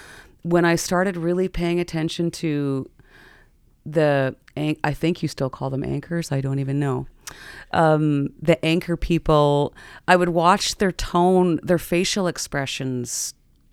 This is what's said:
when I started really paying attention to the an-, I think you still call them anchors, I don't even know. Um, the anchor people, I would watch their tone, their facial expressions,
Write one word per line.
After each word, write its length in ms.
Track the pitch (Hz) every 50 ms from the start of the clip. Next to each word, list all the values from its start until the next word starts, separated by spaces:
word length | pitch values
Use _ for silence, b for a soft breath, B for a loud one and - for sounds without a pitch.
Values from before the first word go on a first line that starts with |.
| B B B B B B B _
when 240 | - 170 170 175 170
I 100 | 170 170
started 420 | 170 - - 185 175 185 202 185 175
really 300 | 160 170 180 180 185 180
paying 320 | - - 175 170 170 175
attention 500 | 175 - - 165 156 160 - - 170 170
to 580 | - - - 160 147 147 143 139 135 135 131 - _ b b b b b b b b b b b b _ _ _ _ _ -
the 500 | 156 151 165 156 147 143 139 135 131 - - _ _ -
an-, 220 | - 151 151 156 - -
I 100 | 147 139
think 280 | - - 160 175 -
you 80 | - 143
still 200 | - - 139 131
call 200 | - - 139 135
them 140 | 139 131 -
anchors, 480 | 131 135 143 - - 170 170 165 -
I 100 | 139 135
don't 180 | 135 139 135 139
even 200 | 135 135 139 143
know. 280 | 147 139 131 127 135 - - B B B B B B B B B B -
Um, 580 | - 175 165 156 156 151 156 151 147 143 139 143 - -
the 220 | - - 165 - -
anchor 320 | 160 160 180 - - 170 165
people, 760 | - - 170 160 - - 156 151 147 143 143 143 147 - B B B B B B B -
I 80 | 180
would 140 | 180 175 175
watch 460 | 165 170 165 175 196 202 - - -
their 160 | - 214 190
tone, 680 | 175 - - - - 175 175 180 185 185 180 180 165 143 -
their 140 | 151 180 165
facial 500 | - - 180 175 190 - - 208 190 175
expressions, 1040 | 156 - - - - 143 139 131 - - 135 131 127 123 123 120 - - - - - _ _ _ _ _ _ _